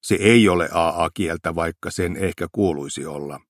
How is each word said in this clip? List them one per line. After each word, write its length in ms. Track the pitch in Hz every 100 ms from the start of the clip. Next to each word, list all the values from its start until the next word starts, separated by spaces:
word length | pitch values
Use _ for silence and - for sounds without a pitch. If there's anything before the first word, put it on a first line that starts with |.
Se 120 | -
ei 340 | 98 104 120 104
ole 200 | 90 80
A 320 | 87 82 80
A-kieltä, 500 | 82 - 87 82 85
vaikka 360 | 82 82 85 85
sen 260 | - 90 90
ehkä 300 | 95 - 85
kuuluisi 540 | - 98 73 69 71 78
olla. 340 | 73 73 71